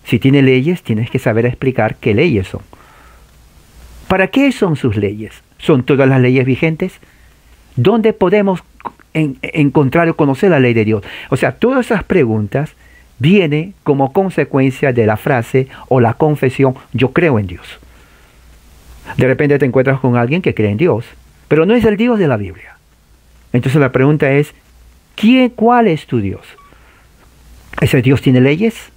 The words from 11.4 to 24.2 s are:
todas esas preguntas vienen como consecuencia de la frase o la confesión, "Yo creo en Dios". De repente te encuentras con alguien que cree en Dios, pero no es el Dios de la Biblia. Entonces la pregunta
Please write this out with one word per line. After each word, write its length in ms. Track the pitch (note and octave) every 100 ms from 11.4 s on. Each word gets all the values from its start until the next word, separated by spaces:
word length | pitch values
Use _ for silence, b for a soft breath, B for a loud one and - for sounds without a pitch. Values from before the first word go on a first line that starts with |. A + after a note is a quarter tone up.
| D3+
todas 340 | - A3+ C4 A#3+
esas 180 | G#3+
preguntas 680 | - F#3+ A#2+ G#2+ G#2 C3 D#3 _ b b b _
vienen 560 | C3 G3+ E3 D3+ F3+ -
como 280 | - C#3 C3+
consecuencia 800 | G3 F#3+ E3+ C#3 C#3 C3+ C3 C#3
de 140 | A#2+ A2
la 120 | G#2+
frase 500 | - B2+ A2+ C3 C3 B B
o 120 | B2+
la 160 | A#2 -
confesión, 580 | D#3 D3 C3+ - C3+ C3 B
"Yo 180 | A2+ B2+
creo 260 | - F3 A2+
en 80 | F#2+
Dios". 340 | E2+ - - b b b b b b b - _ - - - B -
De 100 | C3
repente 320 | C3 D3+ C#3+
te 60 | C#3
encuentras 340 | C3 C3 C3+
con 180 | C3 A#2+
alguien 240 | A#2 E3
que 140 | E3+ -
cree 160 | G#2
en 60 | G#2
Dios, 280 | F3 A2+ - - _ _ _
pero 200 | D3+ E3+
no 80 | A#3+
es 100 | A3
el 100 | G3+
Dios 220 | A#3+ A3
de 100 | E3
la 100 | A#2
Biblia. 400 | F#2+ E2 - - _ _ _ _ _ _ _
Entonces 260 | C#3+ C3 D3
la 120 | C3
pregunta 400 | B2+ C3+ D3+